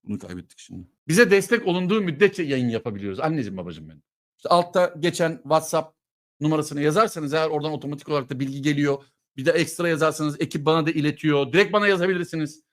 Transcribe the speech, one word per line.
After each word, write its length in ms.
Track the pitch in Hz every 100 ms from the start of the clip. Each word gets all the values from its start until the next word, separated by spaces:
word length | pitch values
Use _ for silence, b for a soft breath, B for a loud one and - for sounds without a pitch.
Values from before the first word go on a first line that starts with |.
Bunu 160 | - 101
kaybettik 400 | 95 90 87 _
şimdi. 280 | - 90 90 _ -
Bize 240 | 170 233
destek 360 | 196 190 240 185
olunduğu 340 | 180 180 214
müddetçe 420 | 185 143 196 190
yayın 260 | 156 131 123
yapabiliyoruz. 500 | 113 120 101 101 98
Anneciğim, 380 | 151 160 104 95
babacığım 320 | 87 80 78
benim. 140 | 73 _ _ _ _
İşte 120 | -
altta 440 | 175 175 190 175 160
geçen 380 | 170 165 165 165
WhatsApp 580 | 139 156 156 165 156 _ _ _ _ _
numarasını 420 | 151 156 151 143
yazarsanız 520 | 147 160 226 170 147
eğer 160 | 156 160
oradan 220 | 151 151
otomatik 380 | 151 143 147 -
olarak 200 | 147 127
da 100 | 131
bilgi 220 | 135 139
geliyor. 420 | 139 143 143 139 b b _ -
Bir 80 | 135
de 60 |
ekstra 380 | 165 160 - 170
yazarsanız 520 | 160 156 151 151 147
ekip 240 | 160 - 143
bana 200 | 160 156
da 60 |
iletiyor. 640 | 156 147 147 156 143 135
Direkt 200 | 156 202
bana 140 | 208 202
yazabilirsiniz. 760 | 196 180 180 175 165 151 - _